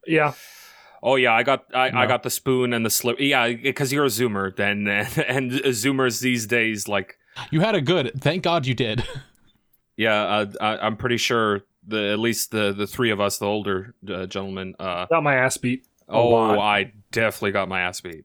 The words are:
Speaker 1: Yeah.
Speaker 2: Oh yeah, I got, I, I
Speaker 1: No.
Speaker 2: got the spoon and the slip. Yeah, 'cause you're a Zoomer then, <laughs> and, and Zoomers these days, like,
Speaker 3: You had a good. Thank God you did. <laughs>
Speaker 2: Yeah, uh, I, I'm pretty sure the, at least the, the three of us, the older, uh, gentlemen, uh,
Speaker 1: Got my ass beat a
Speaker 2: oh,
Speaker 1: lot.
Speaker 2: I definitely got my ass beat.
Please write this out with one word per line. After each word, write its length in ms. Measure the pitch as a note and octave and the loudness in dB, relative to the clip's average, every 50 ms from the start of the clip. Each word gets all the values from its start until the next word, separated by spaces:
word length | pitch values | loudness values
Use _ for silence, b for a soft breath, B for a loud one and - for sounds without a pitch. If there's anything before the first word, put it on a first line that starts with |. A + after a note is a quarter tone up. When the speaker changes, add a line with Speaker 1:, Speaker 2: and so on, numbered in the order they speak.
| - | -4
Speaker 1:
Yeah. 260 | - D#3+ D#3 D3+ D3 C#3 B B B B B B B B B B B B B - | 0 0 2 2 0 -2 B B B B B B B B B B B B B 0
Speaker 2:
Oh 120 | A#2+ C3+ | 2 2
yeah, 180 | C3+ B2+ B2 A2+ | 4 4 4 4
I 100 | A2+ A#2+ | 4 4
got, 220 | C3+ C3+ C3 - _ - | 2 0 0 -2 _ 0
I, 140 | B2+ B2+ | 2 2
I 20 | C3 | 2
Speaker 1:
No. 160 | - B2+ B2+ | 4 2 2
Speaker 2:
got 160 | A2 B2+ A#2+ - | 4 2 0 0
the 60 | B2 | -4
spoon 440 | - - _ C#3 C3 B2+ B2+ A#2+ A#2+ | -6 -4 _ 0 2 2 2 0 0
and 120 | A#2 A2+ | 0 0
the 40 | A2 | 0
slip. 280 | - - - A#2+ A#2 - | 0 0 0 -2 -2 0
Yeah, 320 | C#3 C#3 C#3 C3 A#2+ A#2 - - A#2 C#3 | 0 2 4 4 2 2 0 -2 -4 -4
'cause 200 | C3 - D3 B2+ | -2 -2 -2 -2
you're 140 | C3+ C#3+ D3 | 0 2 2
a 40 | C3+ | 0
Zoomer 460 | G#2 G#2+ B2+ A#2+ G#2 G2 F#2+ F#2+ F#2 | 2 0 0 0 0 -2 -4 -4 -2
then, 320 | - G2+ G2+ G#2 G#2 G#2 | -2 0 0 0 0 0
<laughs> 0 | |
and, 300 | G#2 G2+ G2+ G#2 - - D#3+ D#3 | 0 0 0 -2 -2 -2 -4 -2
and 240 | - B2+ C#3 C3+ B2 | 0 0 -2 -2 -2
Zoomers 720 | B2 C#3 C3 C#3 B2 A2 G#2+ C#3 C3+ C3 C3 B2 A2 - | -4 0 0 0 0 2 0 0 2 2 0 0 0 0
these 240 | A#2+ B2+ B2 A#2+ A2 | 0 0 0 0 0
days, 400 | G#2 A#2+ A#2+ A2+ A2 A2 G#2 - | 0 0 0 2 0 -2 -4 -4
like, 300 | - G#2 G2 F#2+ - - B B B B B B B | -2 -2 -2 -2 -4 -14 B B B B B B B
Speaker 3:
You 100 | - D#3 | 0 2
had 140 | F#3 A3 G#3+ | 2 2 2
a 60 | F#3 | 0
good. 300 | C#3 B2 F3+ F3+ C3+ A#2+ - C3+ | 2 2 0 0 0 -2 -6 -2
Thank 240 | - C#3+ D#3+ F#3 - | -2 -2 -2 0 0
God 220 | F3 E3+ E3+ C3+ | 0 0 0 0
you 80 | C3 B2+ | -2 -2
did. 300 | - C3 A2+ A2 B2 - B | -2 -2 -2 -2 -4 -6 B
<laughs> 40 | B C3+ B B B B _ _ _ _ _ _ _ _ _ _ _ | B -14 B B B B _ _ _ _ _ _ _ _ _ _ _
Speaker 2:
Yeah, 260 | - G#2+ A2+ G#2+ G#2 G#2 | 0 2 2 2 2 2
uh, 220 | F2+ G#2 G#2+ G#2 G2+ G#2 - | 2 0 0 0 -2 -4 -2
I, 180 | G#2+ G#2+ A2 - | -2 -2 -2 0
I'm 160 | - G#2+ A2 | -2 -2 -2
pretty 200 | G2+ - B2 A#2+ | -2 -2 -2 -2
sure 440 | A2+ - - B2 A#2 A2 G#2+ G2+ G2 - _ _ _ _ | 0 0 0 0 2 2 2 0 -2 -4 _ _ _ _
the, 260 | F#2 A2 G#2+ G#2 G2+ G#2+ | -6 -4 -2 0 0 0
at 40 | |
least 320 | G#2+ A2+ A#2 A2+ - - - | 0 0 0 0 -2 -4 -4
the, 240 | - A2 G#2+ G2+ G2 | -2 0 0 0 0
the 140 | G2+ G#2 | -2 -4
three 240 | G2 - - B2+ A2+ | -6 -2 0 0 0
of 80 | G#2+ G2 | 2 2
us, 180 | G#2 G2+ - | 0 -2 0
the 80 | - G#2+ | -2 -2
older, 480 | G2+ G#2 G#2+ G2+ G2+ G2 F#2+ F#2+ A#2 - _ - G2 | -2 -2 -2 -2 -2 -4 -4 -4 -8 -18 _ -12 -10
uh, 160 | F#2 F#2 F#2 | -8 -8 -8
gentlemen, 480 | F#2+ - G2 G2 G2 F#2+ F#2+ F#2+ F#2+ F#2 _ | -6 -6 -8 -8 -6 -8 -8 -10 -10 -10 _
uh, 260 | F#2 F#2 F2 F2 F2+ | -6 -6 -4 -4 -2
Speaker 1:
Got 140 | - D#3+ E3 | 0 0 0
my 140 | D3+ D3 C#3 | 2 2 2
ass 220 | B2+ B2+ C3 - | 2 2 0 -2
beat 280 | - - B2 B2 C3 _ _ _ _ _ | -2 -4 -4 -4 -6 _ _ _ _ _
a 60 | - - | -2 2
Speaker 2:
oh, 160 | A2+ A#2+ A#2+ | 2 4 6
Speaker 1:
lot. 280 | A#2 A2+ A2 G#2+ G#2 G#2 | 4 4 4 4 2 2
Speaker 2:
I 340 | G2+ G#2 G#2 G2+ G2 - _ G#2 - _ | 2 2 2 2 0 -2 _ -20 -20 _
definitely 400 | - A2+ A2+ G#2+ G#2 - - G2+ | -2 0 0 0 -2 -2 -4 0
got 160 | G2 G2+ F#2+ | 0 0 -2
my 140 | F#2 F#2+ F#2 | 0 -2 -2
ass 200 | F2+ F2+ F2 - | -2 -4 -4 -8
beat. 220 | - F2+ E2 D#2 D2 | -12 -12 -16 -16 -18